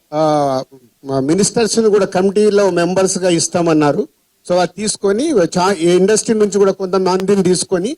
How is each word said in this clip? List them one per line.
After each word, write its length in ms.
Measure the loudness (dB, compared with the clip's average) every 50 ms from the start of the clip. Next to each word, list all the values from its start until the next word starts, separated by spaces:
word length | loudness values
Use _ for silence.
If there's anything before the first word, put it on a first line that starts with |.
| _ -6 -2
ఆ, 500 | 0 0 2 2 0 0 0 -2 -4 -6 -10 -16 -20 _ _ _ _ -10
మా 140 | -6 -4 -2
మినిస్టర్స్ 600 | 0 0 0 0 0 0 0 -2 -2 0 0 0
ని 100 | 2 4
కూడా 160 | 2 2 2
కమిటీలో 640 | 0 0 0 0 0 2 2 2 2 2 2 2 2
మెంబర్స్ 480 | 0 0 0 0 0 0 0 0 -2
గా 120 | -2 0 0
ఇస్తామన్నారు. 800 | 0 0 -2 -2 -2 -2 0 2 2 2 2 0 0 -2 -4 -8 _ _ _ _ _ _ -6 -2
So, 80 | -2
అది 140 | 0 -2 -2 -4
తీసుకొని 560 | -6 -8 -6 -6 -4 -2 -2 -2 -2 -2 0 0
చా-, 420 | 0 0 0 0 -2 0 0 0
ఈ 140 | 0 0 2
ఇండస్ట్రీ 460 | 2 2 2 2 0 0 0 -2 0
నుంచి 220 | 0 0 0 2
కూడా 140 | 2 2 2
కొంతమందిని 720 | 0 -2 -4 -4 -2 0 0 0 -2 0 0 0 2 2 2
తీసుకొని 540 | 2 0 -2 -2 -4 -4 -4 -4 -4 -8